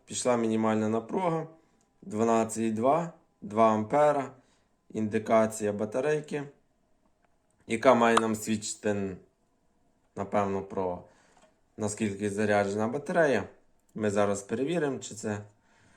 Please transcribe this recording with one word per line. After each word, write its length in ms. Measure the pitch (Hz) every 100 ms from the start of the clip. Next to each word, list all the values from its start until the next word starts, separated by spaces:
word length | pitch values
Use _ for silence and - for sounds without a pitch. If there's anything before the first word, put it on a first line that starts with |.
| -
пішла 320 | 107 127 120
мінімальна 520 | 113 110 110 110 107
напруга. 580 | 113 - 196 175 160 156 - _ _ _ _
Дванадцять 640 | 196 107 113 113 110 110
і 80 | 113
два, 420 | 110 127 160 170 - _ _
два 320 | 101 107 113
ампера. 580 | 107 107 143 151 143 127 - _ _ _ _ -
Індикація 840 | 107 107 107 107 113 110 - 104
батарейки, 760 | 104 107 131 147 151 147 147 139 - _ _ _ _ _ _ _ _ _ _ -
яка 240 | 110 135
має 260 | 120 117 113
нам 160 | 110 107
свідчити, 840 | - 107 - - 107 101 98 90 _ _ _ _ _ _ _ _ _ -
напевно, 480 | 98 104 98 98
про 400 | 95 - 92 87 - _ _ _ _ _ _ -
наскільки 520 | 104 - 107 98 104
заряджена 580 | 101 107 104 98 104 110
батарея. 640 | 143 143 175 151 107 95 - _ _ _ 110
Ми 160 | 107
зараз 300 | 104 101 98
перевіримо, 580 | - 113 143 170 143 117
чи 160 | - 107
це 280 | 110 104 104 _ _ _ _